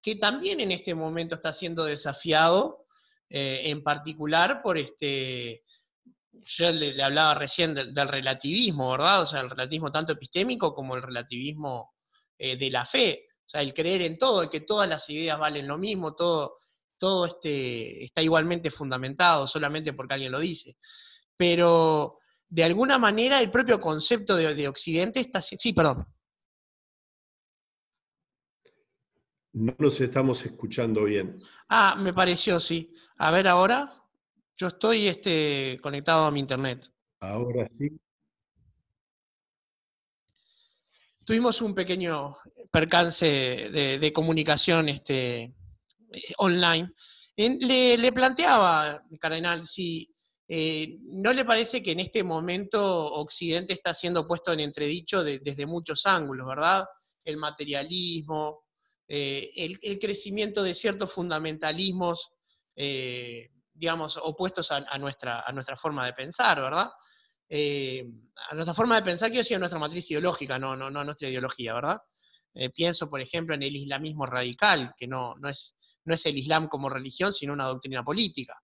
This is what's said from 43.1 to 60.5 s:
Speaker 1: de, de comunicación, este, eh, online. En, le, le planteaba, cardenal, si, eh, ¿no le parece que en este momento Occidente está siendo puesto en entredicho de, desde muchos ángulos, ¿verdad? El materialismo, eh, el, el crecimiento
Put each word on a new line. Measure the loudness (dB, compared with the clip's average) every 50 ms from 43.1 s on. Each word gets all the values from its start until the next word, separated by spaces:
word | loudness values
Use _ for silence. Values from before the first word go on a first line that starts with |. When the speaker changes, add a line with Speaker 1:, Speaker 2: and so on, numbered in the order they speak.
| 2 2 4
Speaker 1:
de, | 4 4 4 2 0 -2 -4 -6 -4 -2 0 0 0 0 2
de | 0 0 2
comunicación, | 2 0 2 2 2 4 2 4 4 4 4 4 4 4 2
este, | -2 -4 _ -2 -2 0 0 -2 -4 -6 -8
eh, | -12 -16 _ -20 -20 -20 _ _ _ -20 _ _ _ -16 -14 -12 -12 -2 0
online. | 2 2 4 4 4 4 4 2 0 -4 -10 _ -20 -20 -20 -20 -20 -16 _
En, | 2 2 2 2 2
le, | 2 4 6 6 8 8 6 6
le | 6 4 4
planteaba, | 6 4 4 4 4 4 6 6 8 8 6 6 4 2 0 -4 -8 _ _ -16 -6
cardenal, | -4 -2 -2 0 0 -2 -2 -2 -6
si, | -10 -8 -6 -4 -4 -4 -6 -8 _ _ _ _ _ _ _ _ _
eh, | 0 2 2 2 2 2 -2 -4 -8 -16 -16
¿no | -14 -10 -2 2 2 2
le | 2 2
parece | 2 2 2 2 -2 -4 -6 -4
que | -2 -4
en | -4
este | -4 -2 -2 -2 -2
momento | 0 -2 -2 -2 -2 -4 -4 -4 -2 0 0 2 2 0 0 -2 -2 -4
Occidente | -6 -6 -6 -8 -6 -2 -2 -2 -2 -2 -4 -6
está | -4 _ -6 -6
siendo | -4 -4 0 0 0 0
puesto | 0 -4 -4 -2 -2 -2
en | 0
entredicho | -2 -4 -4 -4 -2 -2 -2 -4 -4 -4 -2 -2 0
de, | -2 -4 -4
desde | -6 -8 -6 -6 -8
muchos | -6 -6 -8 -6 -6 -6 -2 2
ángulos, | 2 2 2 0 -4 -6 -8 -8
¿verdad? | -8 -4 0 2 2 2 2 0 -4 -12 _ _ _ _ _ _
El | -8 -8
materialismo, | -6 -6 -8 -8 -8 -8 -6 -4 -4 -4 -4 -4 -2 -2 -2 -2 -4 -4 -6 -6 -4 -4 -6 -8 -12 _ _ _ _ _ _ _ _ _
eh, | _ -6 -6 -4 -4 -6 -6 -8 -10 -8
el, | -8 -8 -8 -8 -10 -8
el | -8 -8 -4
crecimiento | -4 -4 -4 -6 -8 -8 -4 -4 -4 -4